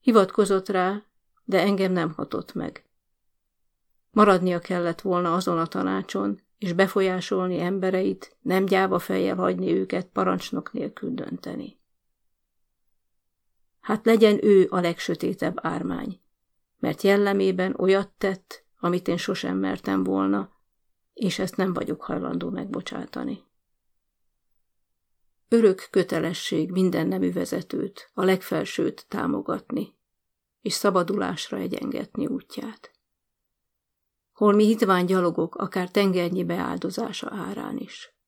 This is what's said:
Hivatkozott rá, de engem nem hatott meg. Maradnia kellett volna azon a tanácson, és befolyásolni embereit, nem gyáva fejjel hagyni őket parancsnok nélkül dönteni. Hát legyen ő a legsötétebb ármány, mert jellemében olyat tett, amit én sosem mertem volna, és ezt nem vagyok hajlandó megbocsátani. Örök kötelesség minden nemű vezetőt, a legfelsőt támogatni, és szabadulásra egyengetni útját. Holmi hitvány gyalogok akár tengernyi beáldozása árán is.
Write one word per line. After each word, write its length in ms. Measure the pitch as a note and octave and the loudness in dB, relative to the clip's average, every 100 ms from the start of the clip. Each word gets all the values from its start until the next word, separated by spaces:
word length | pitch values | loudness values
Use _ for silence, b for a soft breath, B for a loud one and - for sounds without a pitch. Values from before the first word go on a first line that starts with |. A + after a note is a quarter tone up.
Hivatkozott 680 | - A3 F#3+ - G3+ F#3+ F#3+ | 6 6 6 2 2 2 0
rá, 360 | F#3+ F3+ G3+ - _ _ _ | 0 0 -2 -10 _ _ _
de 160 | - F#3+ | -2 2
engem 320 | F#3 G3 F#3+ | 2 2 2
nem 200 | F3+ E3 | 0 -2
hatott 420 | D#3 - - - | -4 -8 -8 -8
meg. 340 | - - - _ _ _ _ _ _ _ _ _ _ _ _ _ | -8 -8 -10 _ _ _ _ _ _ _ _ _ _ _ _ _
Maradnia 480 | - G#3 F#3 F3+ F3 | 4 6 6 4 -2
kellett 420 | - F3+ F3 E3+ | -2 -2 -2 -4
volna 340 | G3+ F3 F3 | -2 0 2
azon 240 | E3+ F#3 E3+ | 0 0 -2
a 80 | E3 | -2
tanácson, 760 | G3 F#3 F#3+ F3+ G3 G3+ G3 _ _ | -2 -2 -4 -4 -4 -4 -4 _ _
és 140 | F#3+ | -6
befolyásolni 840 | F3 G3 G#3 F#3+ F#3 F3+ F#3+ F#3 F3+ | 0 0 2 0 -2 -2 -2 -2 -2
embereit, 800 | F3 G3 F#3 F#3 G3 F#3+ - _ | -2 -2 -2 0 -2 -4 -10 _
nem 240 | - F#3+ | -2 0
gyáva 340 | F#3+ F#3 F#3+ F#3 | 2 2 2 0
fejjel 380 | - F#3+ F#3 F#3 | -2 -2 0 0
hagyni 360 | F#3 F3+ F#3 | -2 0 0
őket 340 | E3+ F#3+ F3+ F3+ | 0 0 -4 -4
parancsnok 680 | - F#3 F#3+ - - - | -2 -2 -2 -4 -8 -8
nélkül 380 | - - - - | -8 -8 -8 -8
dönteni. 720 | - - - F#3 - - - _ _ _ _ _ _ _ _ _ _ _ _ _ _ _ _ _ _ _ _ | -6 -8 -10 -10 -12 -12 -16 _ _ _ _ _ _ _ _ _ _ _ _ _ _ _ _ _ _ _ _
Hát 240 | - G#3+ | -4 0
legyen 340 | A#3 A3+ G#3+ G3+ | 4 6 8 6
ő 220 | G#3+ G3 F#3 | 8 8 8
a 100 | F#3 | 4
legsötétebb 760 | F3 E3+ - E3+ - F#3 - F3 | 0 -2 -4 -4 -4 -4 -4 -4
ármány, 580 | - F3 - - - F#3 _ _ _ _ _ _ | -4 -4 -4 -6 -8 -12 _ _ _ _ _ _
mert 240 | - D3+ | -4 0
jellemében 720 | G3 G3+ G3+ G3 F#3+ F#3 F#3 - | 4 4 4 2 2 2 -2 0
olyat 320 | F#3 F#3+ F#3+ _ | 4 4 2 _
tett, 460 | G3 F#3+ _ - _ _ | -2 -2 _ -20 _ _
amit 300 | F3 F3+ F3+ | -2 0 0
én 80 | F3 | -2
sosem 400 | - F3+ - F#2+ | -2 -4 -2 -2
mertem 460 | F#2+ F3+ - F#2+ | -2 -4 -2 -2
volna, 480 | F#2 F#2+ G2 G2+ G2 _ _ _ _ _ _ | 0 0 2 0 -2 _ _ _ _ _ _
és 260 | - G3+ - | -4 -4 -2
ezt 180 | F#3+ - | -4 -2
nem 160 | G#3 | -2
vagyok 300 | F3 - - | -2 -4 -6
hajlandó 480 | - - - F3 - | -6 -6 -4 -6 -6
megbocsátani. 1000 | - G3 - - - - - - G3+ _ _ _ _ _ _ _ _ _ _ _ _ _ _ _ _ _ _ _ _ _ | -6 -6 -8 -8 -10 -10 -10 -8 -10 _ _ _ _ _ _ _ _ _ _ _ _ _ _ _ _ _ _ _ _ _
Örök 360 | A#3 A3 F#3 - | 6 6 4 0
kötelesség 800 | G3 F3+ E3 E3 E3+ - E3 E3+ | 0 0 -2 -4 -4 -4 -2 -2
minden 360 | F#3 F#3 E3+ E3 | 2 2 2 0
nemű 260 | F#3 F3+ | 0 -2
vezetőt, 760 | F3+ F3 F3+ F3+ - G3 - - | -2 -4 -6 -6 -6 -6 -10 -16
a 100 | - | -2
legfelsőt 840 | F#3+ F#3 - D#3 - - E3+ - - | 2 2 0 -4 -4 -2 -4 -4 -10
támogatni, 880 | - - - - - - - - _ _ _ _ _ _ _ | -6 -2 -2 -4 -6 -6 -6 -6 _ _ _ _ _ _ _
és 120 | G#3+ | -6
szabadulásra 840 | - G#3 F#3 F3 G3+ F#3+ E3+ - - | 0 2 2 0 -2 -4 -6 -8 -6
egyengetni 720 | F#3 - - - - - C#4+ | -6 -6 -6 -8 -8 -6 -4
útját. 640 | - - - A3 G#3+ - _ _ _ _ _ _ _ _ _ _ _ _ _ _ | -6 -8 -12 -12 -14 -20 _ _ _ _ _ _ _ _ _ _ _ _ _ _
Holmi 320 | _ G#3 G#3 | _ 4 6
hitvány 400 | G#3+ A3 G3+ F#3 | 6 4 4 4
gyalogok 500 | F3+ F#3 F3 E3 E3 | 4 2 2 0 -4
akár 360 | - G3 G3 F3+ | -4 -4 -4 -2
tengernyi 540 | - G3+ F3+ F3 F#3 | 2 2 2 0 -2
beáldozása 840 | F3 E3+ F3 F3 F3+ F#3 A#3 - - | -2 -2 -4 -4 -6 -4 -6 -6 -10
árán 420 | G#3 F#3 G3+ - - | -8 -10 -8 -8 -8
is. 400 | - - - _ | -10 -16 -20 _